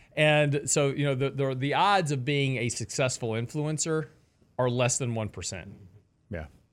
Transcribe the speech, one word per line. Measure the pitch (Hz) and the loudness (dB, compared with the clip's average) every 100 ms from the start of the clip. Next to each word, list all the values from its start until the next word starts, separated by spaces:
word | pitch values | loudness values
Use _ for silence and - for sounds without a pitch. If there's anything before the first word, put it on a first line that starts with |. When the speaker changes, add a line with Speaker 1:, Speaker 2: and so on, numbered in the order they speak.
| _ - | _ 2
Speaker 1:
And | 151 151 147 143 131 | 4 4 4 0 0
so, | - 139 | 2 2
you | 139 143 | 2 0
know, | |
the, | 131 135 | 0 -2
the, | 139 135 | 0 -2
the | 131 139 139 | -2 0 2
odds | 190 202 156 | 4 4 2
of | 143 123 | 0 0
being | 143 139 127 | 0 2 0
a | 117 | -2
successful | - 110 - 131 - 120 | -4 -6 -2 -2 -2 -4
influencer | 110 117 151 151 156 165 156 147 _ _ _ _ - | -2 -4 -4 -4 -2 -2 -2 -4 _ _ _ _ -2
are | 127 | 0
less | 123 123 - | 2 2 0
than | 123 | -2
one | 113 110 | -2 -4
percent. | - 87 92 98 - 98 - _ _ - | -6 -10 -10 -12 -18 -20 -20 _ _ -10
Speaker 2:
Yeah. | 87 76 - _ | -10 -10 -16 _